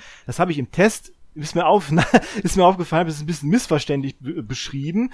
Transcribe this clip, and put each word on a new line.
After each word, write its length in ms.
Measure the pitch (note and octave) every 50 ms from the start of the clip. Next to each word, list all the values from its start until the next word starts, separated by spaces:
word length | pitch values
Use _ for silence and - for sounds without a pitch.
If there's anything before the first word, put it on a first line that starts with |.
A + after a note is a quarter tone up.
| - - - - _ -
das 100 | B2 -
habe 140 | F3 F#3
ich 80 | E3 C#3+
im 100 | B2+ -
Test, 420 | - - F#3 A3 - - - - - _ - - _
ist 220 | D#3 D3 D#3+ -
mir 100 | E3+ F3
auf-, 240 | D#3 F#3+ G#3 E3 C#3
<laughs> 540 | D3 E3+ B2 - - B3 - - - G#3+ -
ist 120 | E3+ -
mir 100 | F#3+ F3+ F3
aufgefallen, 400 | F#3+ F3+ F3 - - D#3+ F3+ D#3+
das 80 | D#3+
ist 80 | D3 D3+
ein 20 |
bisschen 240 | D3+ F3 - - D3
missverständlich 680 | F3+ B3 - - E3 D3 - - D3 C#3 C3+ C3+ - -
be-, 240 | C3 B2 E3+ F#3 C3
beschrieben. 680 | G#2 - - - - - C#3 C#3 D3+ E3+ G#3 A#3+ B3